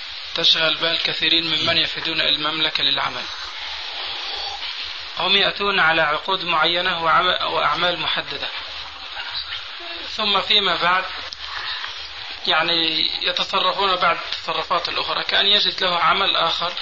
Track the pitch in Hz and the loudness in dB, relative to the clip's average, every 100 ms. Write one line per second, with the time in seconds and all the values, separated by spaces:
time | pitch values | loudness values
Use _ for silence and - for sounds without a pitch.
0 | - - - - 160 165 160 151 165 160 | -10 -10 -6 2 4 4 4 2 0 0
1 | - 151 160 165 165 156 165 165 151 156 | 0 0 2 4 2 0 2 2 0 -2
2 | 160 160 156 147 151 160 156 - 143 139 | -2 0 2 2 0 0 0 0 0 0
3 | 139 127 107 - - - - - - - | -2 -4 -8 -8 -10 -10 -8 -8 -8 -8
4 | - - - - - - - - - - | -8 -6 -6 -6 -6 -6 -8 -8 -8 -8
5 | - - 180 196 180 170 202 190 160 165 | -8 -2 2 4 4 2 0 4 4 4
6 | 151 151 - 190 170 165 165 175 185 170 | 4 0 0 -2 0 2 2 2 0 0
7 | 165 160 180 180 165 160 151 156 175 170 | 4 4 4 2 0 0 2 2 0 0
8 | 143 160 156 139 127 - - - - - | -2 -2 -4 -8 -8 -8 -10 -10 -12 -14
9 | - - - - - - - - 339 339 | -12 -10 -8 -8 -8 -8 -10 -12 -10 -10
10 | 269 - 208 196 180 208 190 160 170 185 | -8 -4 0 2 2 2 2 2 2 2
11 | 185 - - - - - - - - - | 0 -8 -10 -10 -10 -8 -6 -6 -8 -10
12 | - - - - 190 160 170 170 160 160 | -12 -12 -12 -4 2 4 4 2 2 0
13 | - - 180 180 180 196 185 175 196 180 | 0 -2 -2 0 0 2 2 2 2 4
14 | 175 165 - - - 160 151 175 165 143 | 4 2 -2 -6 -4 -4 0 0 0 -2
15 | 127 170 165 190 202 202 190 - 190 175 | -2 -2 0 2 4 4 2 0 0 4
16 | 165 185 185 170 165 160 170 - | 4 4 2 2 2 0 -2 -4